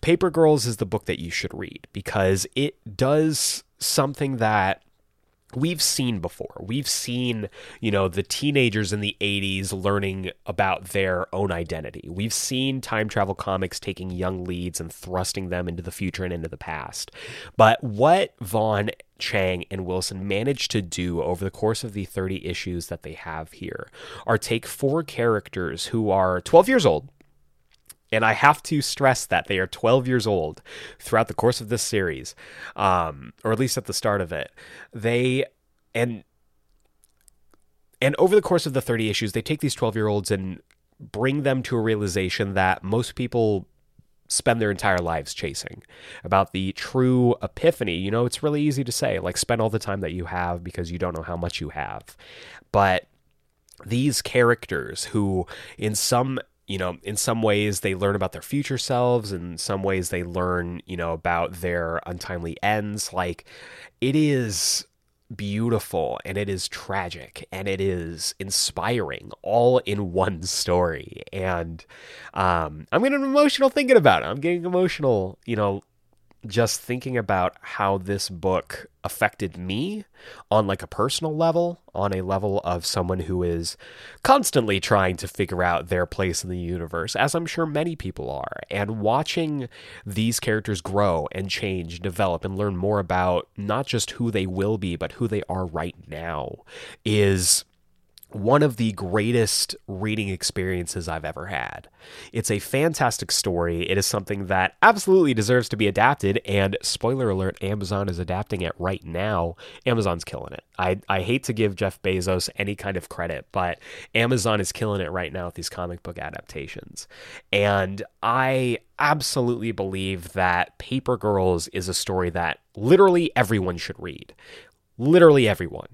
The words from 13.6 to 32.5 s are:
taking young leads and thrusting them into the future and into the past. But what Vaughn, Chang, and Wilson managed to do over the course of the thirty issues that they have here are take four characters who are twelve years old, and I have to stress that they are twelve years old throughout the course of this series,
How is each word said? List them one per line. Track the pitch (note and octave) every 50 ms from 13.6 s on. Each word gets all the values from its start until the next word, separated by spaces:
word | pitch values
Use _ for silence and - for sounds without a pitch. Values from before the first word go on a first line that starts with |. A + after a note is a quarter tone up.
| F#2+ F2+ - -
taking | - - F#2+ - F#2 F#2
young | F2+ F2+ F#2 F2+ F#2+ F#2 F2+
leads | F2+ F2+ F2 F2+ F2+ E2+ -
and | E2 E2 -
thrusting | - - F#2 F2+ F#2 F#2 - - G#2 F#2+ F2+
them | F2+ F2+ F2+
into | F2+ F2 E2+ E2+
the | F2+
future | - - G2+ F2+ - - F#2
and | F2+ F2
into | E2+ E2 D#2+
the | D2+
past. | D#2 - - D#2+ D#2 - - - - - - _ - - - - - - - -
But | - A2+ A2 A#2 - -
what | B2+ G#2 G2+ B2+ D3+ E3+ F#3+ G3 - _ _
Vaughn, | A#2 F#2+ F#2 A2+ G#2+ A2 G#2+ G2+ G#2 G#2+ - _ - _ _ _
Chang, | - - - G#2 F#2+ F#2 F#2 F2 F2 _ G2
and | F#2+ F#2
Wilson | F2 F#2 F#2 F#2 - F#2+ F#2 F#2+ G2+
managed | G2 G2+ A2+ C#3 C#3+ C#3 - -
to | - A2 G2
do | E2+ - - F2+ F2+ E2+ E2
over | - - F2+ F2 G2
the | F#2+
course | - - - G#2+ A2+ - -
of | A#2 G2
the | G#2 F#2+
thirty | - - - F#2 F#2+ F#2+ F#2 -
issues | E2+ F2 - - F#2 F2+ F2 E2
that | - E2+ E2 -
they | D#2 D#2+
have | - - E2+ D#2+ D#2+ D#2+ D#2+
here | - - - - - - - - _ - - - - - - -
are | A#2 G#2+
take | - - A#2+ A#2 -
four | - - - - C3+ C#3+ E3 E3
characters | C#3+ - - A#2 A#2 A2 F2 - - - F#2+ F2+ D#2+ A#1+ E2+ -
who | - - A#2 A2 G#2
are | F#2+ G2 F#2 F#2 F#2 F2+
twelve | - - - E3 F#3+ B3+
years | C4+ B3 E3+
old, | B2 E2 D2+ C3 C3+ _ _ - _ _ _ _ _ _ _ _ _ _ _ _ _ - _ _ _
and | - A2 A2+
I | A2 A2
have | - - C#3+ C#3+ - -
to | - E3 D3
stress | C3+ - - - C#3+ C3 B2+ - -
that | - G2 F2 D#2
they | - G2+ F#2
are | F#2
twelve | F#2 - - - A2+ A#2+ C3+ B2 B2+
years | B2+ B2 G2+
old | A2 G#2 F#2 D#2 D#2 D#2 - _ - - - - - - _
throughout | - - - A2 A2+ -
the | G#2
course | - - A#2 B2 -
of | A#2+ G#2
this | A#2+ A2 -
series, | - - G#2 F#2+ F2 D2+ C2 B1 - - - - -